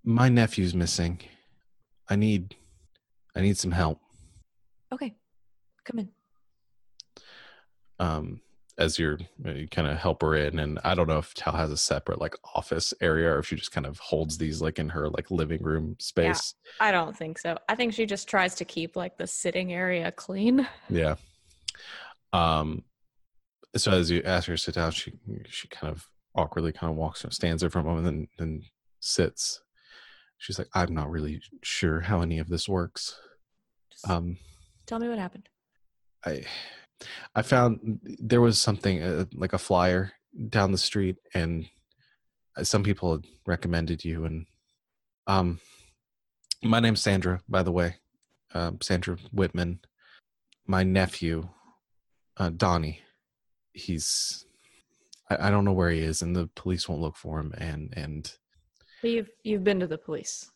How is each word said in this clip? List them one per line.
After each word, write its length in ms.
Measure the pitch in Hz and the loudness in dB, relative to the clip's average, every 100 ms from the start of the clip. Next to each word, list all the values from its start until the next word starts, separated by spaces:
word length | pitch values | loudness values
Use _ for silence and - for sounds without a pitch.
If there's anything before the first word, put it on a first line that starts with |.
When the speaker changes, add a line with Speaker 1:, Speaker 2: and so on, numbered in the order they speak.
Speaker 1:
My 240 | - 117 127 | 2 6 8
nephew's 460 | 120 110 - 92 | 8 6 4 2
missing. 460 | 87 85 - 85 87 - - _ _ _ _ _ _ - | 2 0 2 0 -2 -12 -20 _ _ _ _ _ _ -2
I 60 | |
need, 400 | 101 107 104 92 - _ _ _ _ _ _ _ | 2 4 2 -2 -14 _ _ _ _ _ _ _
I 60 | - | 0
need 180 | 95 98 | 2 2
some 140 | 95 | 0
help. 280 | 85 80 76 _ _ - - _ _ _ _ _ | 2 2 0 _ _ -20 -20 _ _ _ _ _
Speaker 2:
Okay, 240 | 254 262 - _ _ _ _ _ _ | -8 -8 -10 _ _ _ _ _ _
come 140 | - 233 | -10 -8
in. 80 | 196 _ _ _ _ _ _ _ _ _ - - - - - - _ _ - - | -8 _ _ _ _ _ _ _ _ _ -20 -20 -20 -20 -20 -20 _ _ -20 -4
Speaker 1:
Um, 420 | 90 80 82 - _ - _ - | -2 -2 -4 -12 _ -20 _ -2
as 200 | 82 - | 0 2
you're, 200 | 80 76 85 - | 0 -2 -8 -10
uh, 80 | - | -8
you 140 | 71 78 | -8 -6
kinda 280 | - 76 76 | -2 0 2
help 240 | 90 78 | 0 2
her 140 | 80 78 | 2 2
in, 220 | 73 80 | 2 0
and 200 | 76 76 | -2 -2
I 100 | 82 | 0
don't 140 | 90 80 | 2 4
know 100 | 78 | 2
if 140 | - | -2
Tal 220 | - - | -6 -4
has 160 | 78 80 | -2 -2
a 60 | 71 | -2
separate, 420 | - 69 - - | 0 -2 -2 -4
like, 160 | - - - | -4 -6 -6
office 380 | - - 82 - - | -6 -2 -2 -2 0
area 300 | 87 80 82 | 2 4 4
or 60 | 73 | 2
if 80 | - | 0
she 100 | 78 | -6
just 160 | - | -4
kind 140 | - 69 | -6 -6
of 120 | 73 | -10
holds 380 | - 80 78 78 | -4 -2 -2 -2
these, 240 | 78 78 | -4 -2
like, 180 | 80 80 | -4 -2
in 120 | 76 | -4
her, 180 | 80 76 | -2 -2
like, 220 | 78 - | -4 -2
living 320 | 90 78 80 | -2 0 -2
room 260 | 78 80 80 | 0 0 -2
Speaker 2:
Yeah, 60 | - | -6
Speaker 1:
space. 560 | - - 82 - - - - - | -2 2 2 2 -4 -12 -20 0
Speaker 2:
I 120 | 214 | 2
don't 260 | 185 160 156 | 4 0 -6
think 220 | 160 165 | -10 -6
so. 180 | 170 165 - | -4 -4 -2
I 40 | |
think 200 | 220 240 | 0 0
she 100 | 220 | 0
just 240 | 220 196 - | -2 -2 0
tries 260 | 202 185 - | 2 2 -2
to 100 | 175 | -8
keep, 280 | - 165 | -6 -6
like, 220 | - 180 - | -6 -6 -6
the 100 | 185 | -8
sitting 460 | - 180 185 180 | -2 -2 -2 -2
area 400 | 175 185 180 170 | -2 0 0 -2
clean. 560 | - - 196 220 262 254 - - | -6 -8 2 6 6 4 -6 -2
Speaker 1:
Yeah. 260 | 87 78 - - _ _ _ - - - - - - _ | 2 2 0 -8 _ _ _ -14 -14 -18 -18 -18 -20 _
Um, 500 | 92 82 78 78 78 - _ _ _ _ _ _ _ _ | 4 4 4 2 -4 -10 _ _ _ _ _ _ _ _
so 180 | - 110 | -2 4
as 180 | 95 85 | 4 4
you 120 | 87 | 2
ask 220 | - 90 87 | 2 0 0
her 60 | 82 | -4
to 60 | |
sit 120 | - | -2
down, 160 | - 82 | 0 -2
she, 240 | - - - - - - | -2 -10 -14 -12 -12 -12
she 200 | - - | -14 -14
kind 220 | - 80 | -10 -8
of 160 | 85 - _ _ | -8 -14 _ _
awkwardly 380 | - 78 - 82 | -2 0 0 -4
kind 180 | - 82 | -2 -4
of 60 | 78 | -2
walks, 280 | 78 - 82 | -4 -6 -10
stands 320 | - 85 82 | -2 0 0
there 80 | 87 | 0
for 80 | 87 | 0
a 60 | |
moment, 200 | 78 82 | 0 0
then, 240 | 85 73 - - | 0 -2 -8 -8
then 240 | 82 78 - _ _ _ | -6 -6 -12 _ _ _
sits. 640 | - - 87 - - - _ _ _ - - - _ _ | -4 0 0 0 -8 -8 _ _ _ -20 -20 -20 _ _
She's 220 | - 95 | -10 -8
like, 100 | - | -2
"I'm 180 | 95 85 | 0 0
not 180 | 78 73 | 0 -4
really 300 | 82 76 76 - - | -4 -4 -8 -14 -14
sure 380 | - - 82 80 | -8 0 0 0
how 200 | 87 95 | 0 0
any 180 | 85 80 | 0 -2
of 100 | 80 | -4
this 180 | 85 - | -4 -2
works." 500 | 95 85 - - - - _ _ _ _ _ _ | -2 -2 -6 -12 -12 -20 _ _ _ _ _ _
Speaker 2:
Just 200 | - - | -10 -2
Speaker 1:
Um, 260 | 87 87 87 - - _ _ | -2 -2 -8 -14 -20 _ _
Speaker 2:
tell 140 | - 226 | -10 -6
me 100 | 233 | -4
what 100 | 226 | -4
happened. 300 | 180 - _ _ _ _ _ _ _ _ 87 | -8 -10 _ _ _ _ _ _ _ _ -8
Speaker 1:
I, 180 | 71 67 - - - - _ - - - | -8 -8 -14 -14 -18 -20 _ -16 -16 -4
I 60 | 113 | -2
found 580 | - 127 123 110 113 107 | 4 6 6 4 -4 -6
there 400 | - - 113 120 | -8 -10 2 6
was 160 | 120 107 | 6 6
something, 440 | - 98 101 90 | 2 2 0 0
uh, 220 | 87 80 92 | 0 0 -2
like 200 | - 92 | -4 -4
a 40 | 95 | -4
flyer 540 | - 90 90 90 98 - _ - 110 | 2 4 6 4 0 -8 _ -10 -2
down 240 | 110 95 | 2 4
the 60 | 92 | 2
street, 380 | - 107 95 90 _ | 0 0 0 -2 _
and 360 | 90 82 85 78 _ _ _ _ _ _ _ _ - | -2 0 -2 -6 _ _ _ _ _ _ _ _ -6
some 200 | - 104 | 0 2
people 300 | 101 95 90 | 2 0 0
had 120 | 78 - - - | -2 -4 -12 -4
recommended 580 | 87 87 85 82 82 | -2 0 0 0 -4
you. 200 | 85 80 80 | -4 -4 -4
And, 200 | 80 82 _ _ _ _ _ _ _ - | -6 -10 _ _ _ _ _ _ _ 0
um, 340 | 98 90 85 _ - _ _ _ _ _ _ _ - | 2 2 -2 _ -20 _ _ _ _ _ _ _ -4
my 180 | 113 113 | 2 4
name's 200 | 117 107 | 4 4
Sandra, 380 | 107 98 90 90 - | 2 2 2 -2 0
by 140 | 95 | 2
the 100 | 92 | 2
way, 240 | 87 87 - _ _ _ _ _ | 2 0 -2 _ _ _ _ _
um, 260 | 85 85 92 | -4 -4 -4
Sandra 340 | - 90 90 85 - | -2 0 0 -6 -4
Whitman. 480 | 95 92 87 85 87 _ _ _ - _ _ _ _ - | 0 0 0 -4 -4 _ _ _ -20 _ _ _ _ 0
My 160 | 95 | 2
nephew, 640 | 92 95 92 - 82 82 85 _ _ _ _ _ _ _ _ - | 4 4 2 0 -4 -4 -6 _ _ _ _ _ _ _ _ -4
uh, 140 | 90 | -2
Donnie, 500 | 85 98 85 78 80 _ _ _ _ _ _ _ | 2 2 2 0 -8 _ _ _ _ _ _ _
he's, 720 | - - 82 - - - - - _ _ _ _ _ _ - _ | -14 -6 -4 -2 -2 -2 -6 -14 _ _ _ _ _ _ -20 _
I, 180 | - 98 | 0 4
I 20 | |
don't 140 | 101 | 4
know 80 | 98 | 4
where 180 | 92 87 | 4 2
he 100 | 82 | 2
is, 200 | 80 80 | 0 -2
and 140 | 85 87 | -2 -2
the 120 | 82 - | -2 -6
police 320 | 92 90 - | -4 -4 -2
won't 120 | 78 | -4
look 140 | 80 - | -4 -6
for 220 | 82 78 | -8 -6
him. 160 | 76 - | -6 -8
And, 340 | 82 76 76 - | -8 -8 -8 -10
and 360 | 76 76 - - _ _ _ _ _ - | -8 -10 -12 -16 _ _ _ _ _ -6
Speaker 2:
But 80 | 233 | -2
you've, 200 | 233 208 _ | -2 -4 _
you've 200 | 214 208 | -4 0
been 160 | 190 190 | 2 2
to 60 | 175 | 0
the 120 | 151 | -4
police. 520 | - 151 - - - | -6 -8 -8 -12 -16